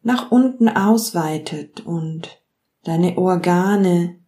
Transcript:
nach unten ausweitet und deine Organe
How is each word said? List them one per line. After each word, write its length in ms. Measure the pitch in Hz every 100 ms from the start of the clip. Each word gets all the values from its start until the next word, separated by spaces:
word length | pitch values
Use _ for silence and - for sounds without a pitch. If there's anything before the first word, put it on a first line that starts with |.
nach 300 | 226 247 -
unten 380 | 240 262 262 226
ausweitet 1160 | - 202 220 214 175 156 156 - 151 147 - -
und 560 | 170 160 160 - - _ _ _ _
deine 340 | - 165 175 -
Organe 1000 | 185 180 180 175 190 202 190 175 175 -